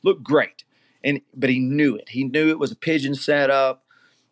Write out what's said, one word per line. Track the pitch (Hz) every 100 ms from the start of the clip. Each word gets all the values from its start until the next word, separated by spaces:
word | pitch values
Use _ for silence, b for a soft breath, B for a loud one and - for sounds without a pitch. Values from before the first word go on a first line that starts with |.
Looked | 190 170
great. | 120 147 104 - - _ _ _
And, | 139 147 -
but | 135 131
he | 127
knew | 127 147 143 107
it. | -
He | 120
knew | 135 147 156
it | 156
was | 131
a | 113
pigeon | 165 160 135
setup. | 139 - 147 139 139 135 131 _ b b b b